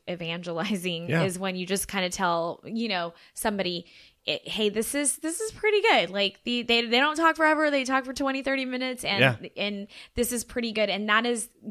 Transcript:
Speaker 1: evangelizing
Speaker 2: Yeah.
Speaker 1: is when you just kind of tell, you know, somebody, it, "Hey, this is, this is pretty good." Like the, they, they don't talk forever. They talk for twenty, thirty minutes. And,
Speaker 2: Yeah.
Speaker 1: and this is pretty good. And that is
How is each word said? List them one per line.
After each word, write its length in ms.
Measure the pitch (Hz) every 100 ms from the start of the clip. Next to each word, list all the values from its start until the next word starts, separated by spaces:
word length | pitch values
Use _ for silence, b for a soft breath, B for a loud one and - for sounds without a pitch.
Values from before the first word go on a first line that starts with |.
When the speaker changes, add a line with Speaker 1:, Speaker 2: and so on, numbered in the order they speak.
| -
Speaker 1:
evangelizing 1000 | 175 165 170 175 165 196 208 175 170 170
Speaker 2:
Yeah. 160 | 160
Speaker 1:
is 140 | 190 180
when 180 | 190 185
you 100 | 180
just 220 | 190 -
kind 160 | -
of 80 | 185
tell, 480 | 180 185 170 170 -
you 240 | - 226 233
know, 260 | 190 170 170 B
somebody, 540 | - 233 202 180 175 175 B B B -
it, 200 | 151 -
"Hey, 200 | 180 214
this 240 | 208 226
is, 220 | 285 285 -
this 220 | 320 330
is 100 | 440
pretty 320 | - 427 415
good." 260 | 427 285 180
Like 280 | 196 196 -
the, 180 | - 240
they, 240 | 233 233 233
they 120 | 233
don't 160 | 285 302
talk 180 | 330 311
forever. 340 | 311 302 311
They 100 | 285
talk 200 | 254 262
for 80 | 262
twenty, 300 | 262 269 269
thirty 220 | 269 269
minutes. 380 | 262 254 254 247
And, 180 | - 196
Speaker 2:
Yeah. 280 | 135 120 - -
Speaker 1:
and 320 | 202 202 202 B B
this 160 | - 233
is 140 | 240
pretty 260 | - 247 233
good. 180 | 214 208
And 200 | 190 214
that 180 | 214 240
is 220 | 240 - _ -